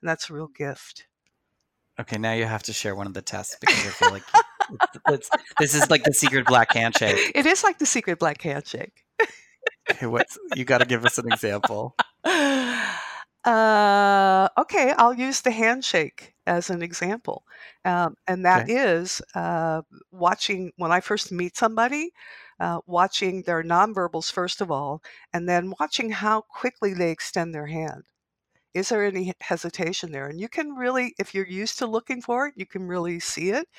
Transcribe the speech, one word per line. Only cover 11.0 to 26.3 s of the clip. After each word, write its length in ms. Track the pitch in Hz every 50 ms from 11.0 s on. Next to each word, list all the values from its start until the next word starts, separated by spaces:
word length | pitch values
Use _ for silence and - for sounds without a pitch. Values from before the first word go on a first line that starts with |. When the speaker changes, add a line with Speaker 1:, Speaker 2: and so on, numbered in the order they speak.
| 117
Speaker 2:
us 140 | 123 - -
an 140 | 120 117 113
example. 640 | - - 107 101 104 - - 113 208 214 120 - - - - _ _ -
Speaker 1:
<laughs> 0 | 330 370 330 285 277 269 262 254 247 247 233 220 - - - - - - - - - _ _ -
Uh, 1080 | 240 233 220 220 220 214 208 208 202 202 202 202 202 202 196 196 190 190 190 190 185 - -
okay, 340 | 311 - - 392 277 254 285 -
I'll 160 | 233 240 254
use 260 | 240 254 269 269 -
the 100 | - 262
handshake 840 | 226 220 226 226 240 262 254 - - 175 156 131 - - - - _ _ _
as 220 | 180 175 175 170 -
an 140 | 185 170 170
example. 640 | 175 170 - 175 180 208 233 - - - - - _ - - - - - _ -
Um, 280 | 185 180 175 175 160 - - _ -
and 160 | 185 185 185
that 200 | 180 185 180 113
Speaker 2:
Okay. 100 | 131 233
Speaker 1:
is, 480 | 254 277 208 170 165 175 180 - - - - -
uh, 460 | 185 170 170 170 165 165 165 160 160 160 _ - - - _ -
watching, 600 | 185 175 175 196 - - - 202 185 185 175 -
when 160 | - 175 165 170
I 80 | 180
first 320 | - - 208 214 - - 190
meet 240 | 175 180 175 -
somebody, 560 | - 233 220 226 220 233 254 277 294 311 349 - _ - - - - - - _ -
uh, 200 | 170 175 170 170 -
watching 540 | - 175 175 180 190 - - 208 190 185 190 170
their 200 | 180 170 165 165
nonverbals, 680 | 165 170 175 202 220 214 196 180 175 165 160 160 -
first 300 | - 196 180 180 - -
of 100 | 202 170
all, 320 | 151 135 147 139 143 160 - - - - - _ -
and 160 | 175 170 175
then 240 | 175 175 180 190 185 -
watching 300 | 302 302 - - 247 226
how 320 | 214 190 196 214